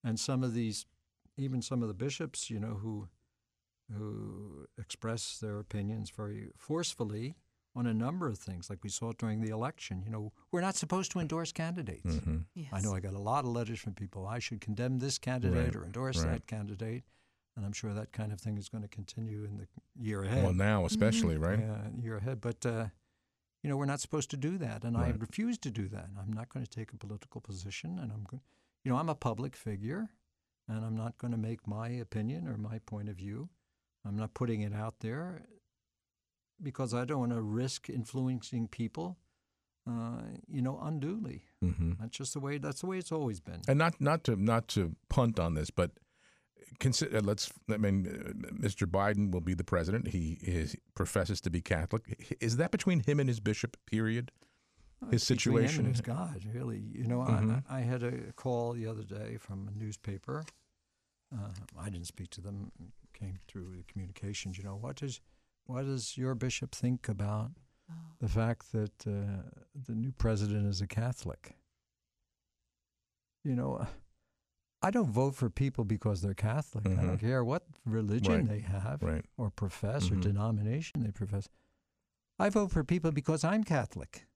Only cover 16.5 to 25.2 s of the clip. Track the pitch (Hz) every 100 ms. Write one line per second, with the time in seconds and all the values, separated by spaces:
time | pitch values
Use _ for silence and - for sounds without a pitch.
16.5 | 110 104 101 113 120 - _ _ _ _
17.5 | - 101 101 110 104 110 - 107 101 113
18.5 | 104 98 113 104 - 98 - 113 107 104
19.5 | 104 92 - _ - 110 101 98 117 92
20.5 | 90 101 107 82 - 107 110 85 78 82
21.5 | 104 110 107 104 113 113 110 110 123 117
22.5 | 113 120 113 110 - _ _ _ _ _
23.5 | _ 147 139 143 143 - 156 143 143 147
24.5 | 190 135 107 120 117 - 107